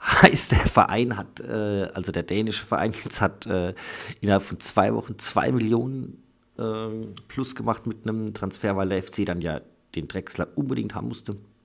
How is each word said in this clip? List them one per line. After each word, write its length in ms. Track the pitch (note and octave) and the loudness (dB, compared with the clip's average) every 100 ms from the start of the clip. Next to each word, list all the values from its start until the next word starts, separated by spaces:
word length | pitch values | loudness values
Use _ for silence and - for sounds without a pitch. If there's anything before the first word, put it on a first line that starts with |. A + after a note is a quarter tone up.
<laughs> 0 | |
Heißt, 500 | - - F#3+ - - | 0 8 8 8 4
der 80 | - | 4
Verein 560 | - - - G#2 B2 G2+ | 6 6 6 4 2 0
hat, 220 | - - | -6 -10
äh, 500 | B2 A2 G#2 G2+ F#2+ | -6 -2 0 0 -2
also 180 | F#2+ F#2 | -4 -4
der 120 | F2 | -2
dänische 420 | E2 G2+ A2 G2+ - | 0 0 0 -2 -2
Verein 280 | G#2 G#2 A2+ | 0 0 -2
jetzt 180 | - - | -6 0
hat, 240 | G#2 - - | 0 0 -2
äh, 280 | F#2 F2 F#2+ - - - - | 0 0 -4 -10 -12 -12 -2
innerhalb 240 | G#2 G2 | 4 4
von 160 | - F#2 | 4 -4
zwei 340 | - - G2+ | -2 2 4
Wochen 240 | A2+ - G2+ | 2 -2 -4
zwei 340 | - G#2 - | -2 0 2
Millionen, 680 | B2+ A2 A#2 B2+ C3+ - - _ _ _ - | 2 2 2 0 -6 -8 -12 _ _ _ -8
ähm, 580 | A2+ A2 A2 A2 A2 G2 - | -4 -4 -6 -8 -10 -14 -10
plus 260 | - B2+ - | -6 -6 -4
gemacht 320 | A2+ A2 A#2+ | -2 -2 -4
mit 160 | G#2+ | -6
einem 300 | A2+ A2 G#2+ | -4 -4 -4
Transfer, 420 | G2+ G2 - G#2+ G2 | -4 -6 -2 0 2
weil 140 | G2 | 2
der 80 | F#2+ | 0
F 140 | - | -2
C 120 | - | -2
dann 160 | F#2+ F2 | -2 -2
ja 220 | E2 D2 - _ _ - | -2 -4 -8 _ _ -8
den 140 | D2 | -6
Drexler 400 | F#2+ - - - - | -6 -6 -4 -4 -2
unbedingt 400 | C3+ B2 G#2+ G#2+ | -2 -2 -4 -6
haben 120 | A2+ | -8
musste. 300 | A#2 - G2+ - _ | -8 -10 -12 -14 _